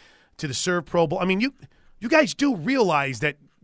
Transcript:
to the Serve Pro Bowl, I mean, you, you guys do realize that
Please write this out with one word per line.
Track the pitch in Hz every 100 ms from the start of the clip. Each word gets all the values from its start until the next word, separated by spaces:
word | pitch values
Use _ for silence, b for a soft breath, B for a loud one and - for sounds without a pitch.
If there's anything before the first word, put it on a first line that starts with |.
| b b b -
to | 151
the |
Serve | 117 185 175 -
Pro | 175 165
Bowl, | 185
I | 180
mean, | 190
you, | 262 - - _ - -
you | 226
guys | 311 240
do | - 285 196
realize | 165 269 196 147 139 117
that | 147 - _ _